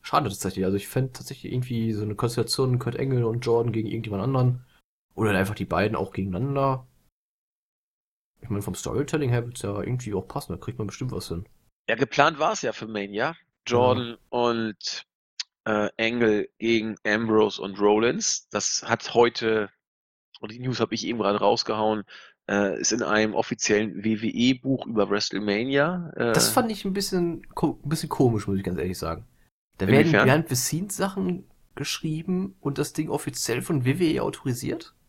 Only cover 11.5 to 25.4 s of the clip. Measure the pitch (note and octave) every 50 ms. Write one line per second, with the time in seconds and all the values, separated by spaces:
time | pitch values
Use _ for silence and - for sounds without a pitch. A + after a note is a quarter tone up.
11.5 | _ _ _ _ _ _ _ - A2+ A#2 C3+ - - - C#3 D#3 E3 C#3+ D#3 E3+
12.5 | A3 - - B2 A2 - A2+ A2 A2 G#2 G2 G2 G2+ G#2 B2 D#3 E3+ - _ _
13.5 | _ _ _ - A#2+ A#2+ B2 B2+ B2+ B2+ B2 A#2 A#2 - _ _ - B2 A#2+ A#2+
14.5 | A#2 A#2 A2+ A2 G#2+ _ - - - - - _ _ _ _ _ _ _ - _
15.5 | _ _ _ A2+ A2 G#2 G#2 G2+ - - A2+ A2+ A#2 A#2+ A#2+ A2 G#2 G#2 F#2 -
16.5 | _ _ A2 A2+ A#2 A2+ G#2+ A2 G#2+ - _ A2 G#2 G#2+ A#2 A2 A2 A2 G#2 G#2
17.5 | G2+ - - G2+ F#2+ G2 G2+ G#2 G#2+ G#2+ A2+ A#2+ D3+ G#3 A3 - - - - _
18.5 | - G#2 - - - - - - A2+ A2+ - - - A#2 A#2+ A#2+ - - A#2+ A2
19.5 | A2 A2 G#2 G2 _ _ _ _ _ _ _ _ _ _ _ _ _ - - G#2+
20.5 | A2 A#2+ B2+ C3 A#2+ A2 A#2 - A2 A2 G#2 D#2+ A#2+ A#2 G2+ G2 G#2 G#2 G2+ G2+
21.5 | G#2+ A#2 - - A2 G#2+ A2 A2 G#2+ G#2+ G2 _ - - - - _ _ _ -
22.5 | G2+ G2+ G2+ G2 F2 A1+ - - A2 - - D2+ G#2 G#2+ G#2+ G#2+ G2+ - A2+ -
23.5 | - - - - G#2+ G#2 A2 G#2+ - F#2+ G2+ A2 A2 G#2 A2+ G#2+ - F#2+ A#2+ B2+
24.5 | C3 B2+ - C3+ C3+ B2+ - - A#2 G#2+ G2+ G2 G2+ G#2 - - - F#2+